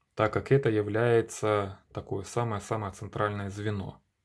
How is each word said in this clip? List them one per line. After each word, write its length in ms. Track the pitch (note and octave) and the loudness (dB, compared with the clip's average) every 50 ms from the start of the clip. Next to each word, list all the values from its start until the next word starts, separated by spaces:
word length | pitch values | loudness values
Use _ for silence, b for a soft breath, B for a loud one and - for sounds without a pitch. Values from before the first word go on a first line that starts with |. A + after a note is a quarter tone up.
| _ _ - | _ _ 0
так 180 | - A2 G#2 | 2 2 2
как 180 | - G2+ - - | 2 0 2 4
это 180 | C#3 C#3 - A#2 | 4 4 4 4
является 1120 | A2 G#2+ G#2 G#2+ G#2 A2+ A#2+ A#2+ A#2 A2+ A2 - - - G#2+ G#2+ G#2+ G#2 G2+ G2 G2 - _ _ | 2 2 0 0 0 2 4 6 6 4 4 2 -4 -2 0 2 2 2 0 -2 -6 -12 _ _
такое 320 | - G2+ - - G2+ G2 F#2 | -12 -10 -6 -6 -6 -6 -6
самое-самое 680 | - - A#2+ A#2+ A2+ G#2 G2 - - A#2 G#2+ G2+ F#2+ | -4 -2 -2 -2 -2 -2 -4 -4 -4 -4 -4 -4 -6
центральное 580 | - - G#2+ F#2+ - A2 G#2+ G#2 G2+ G2+ G2+ G2 | -8 -10 -12 -8 -4 -2 0 0 0 -2 -6 -6
звено, 520 | G2 G#2 G#2 G#2+ G#2 G2 - - - - _ _ _ _ | -6 -4 -4 -4 -2 -4 -6 -8 -10 -14 _ _ _ _